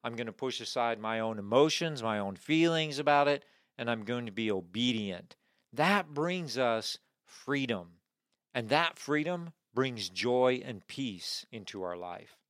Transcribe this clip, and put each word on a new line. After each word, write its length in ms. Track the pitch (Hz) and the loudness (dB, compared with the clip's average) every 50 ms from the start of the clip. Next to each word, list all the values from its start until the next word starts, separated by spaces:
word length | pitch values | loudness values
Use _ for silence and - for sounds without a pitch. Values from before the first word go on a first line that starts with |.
| - | -6
I'm 120 | 123 117 | -6 -6
gonna 180 | 113 120 113 101 | -4 -6 -6 -6
push 260 | - - 131 127 - | -6 -6 -4 -4 -4
aside 380 | 117 - - 127 120 117 117 110 | -8 -4 -2 0 0 0 0 -2
my 200 | 107 110 113 113 | -2 -4 -2 0
own 180 | 110 113 110 107 | -2 -2 -2 -4
emotions, 640 | 101 101 113 131 147 160 - - 170 165 156 131 | -4 4 6 6 6 6 4 0 -2 -4 -4 -2
my 160 | 113 113 107 104 | -2 -2 0 0
own 200 | 101 98 98 - | -2 -4 -6 -8
feelings 600 | - - 151 160 165 165 165 160 156 156 143 135 | -4 0 2 4 4 4 4 2 0 -2 -4 0
about 300 | 147 147 147 143 143 143 | 4 6 6 6 6 6
it, 180 | 143 139 - _ _ _ _ _ _ - | 4 2 -2 _ _ _ _ _ _ -6
and 100 | 120 117 | -2 -2
I'm 160 | 117 113 104 | -2 -2 -2
going 220 | 101 123 123 120 | -4 -4 -4 -4
to 60 | 117 | -6
be 180 | 95 104 113 107 | -4 -2 0 0
obedient." 840 | 104 95 87 85 87 110 120 123 120 110 107 101 92 87 - - - _ _ _ _ _ _ _ | 0 0 -2 -6 -4 0 0 2 2 0 -2 -4 -6 -8 -12 -18 -20 _ _ _ _ _ _ _
That 400 | - 117 151 180 202 202 180 151 | 0 2 4 4 4 2 0 -2
brings 460 | 147 147 151 175 180 185 170 143 110 127 | -2 -2 0 0 0 -2 -4 -4 0 2
us 400 | 131 120 113 113 107 - - - _ _ _ _ _ | 2 2 2 0 -2 -6 -10 -10 _ _ _ _ _
freedom, 760 | _ - - - - 143 139 135 123 117 95 87 85 85 _ _ _ _ _ _ _ _ _ _ _ | _ -20 -16 -4 -2 0 0 0 0 -2 -4 -4 -12 -18 _ _ _ _ _ _ _ _ _ _ _
and 160 | _ 127 117 110 | _ -6 -2 2
that 280 | 131 151 170 165 - - | 2 2 2 2 -2 -6
freedom 560 | - - 147 151 151 160 180 175 170 170 - _ _ _ _ | -4 -2 0 0 0 -2 -4 -6 -6 -12 -14 _ _ _ _
brings 340 | 120 131 135 123 110 98 87 | 0 0 0 0 -6 -8 -8
joy 500 | 92 92 110 123 123 127 127 127 127 127 120 | -6 -4 0 2 4 4 4 4 4 2 -4
and 220 | 127 120 98 _ _ | -8 -12 -12 _ _
peace 580 | - - 139 123 98 87 - - - - - _ | -8 -6 -6 -6 -6 -8 -10 -10 -10 -10 -10 _
into 320 | - 113 98 - - 101 92 | -14 -14 -14 -12 -10 -8 -6
our 120 | 90 87 | -6 -6
life. 440 | 87 90 90 87 - - - - _ _ | -6 -8 -10 -10 -12 -14 -18 -20 _ _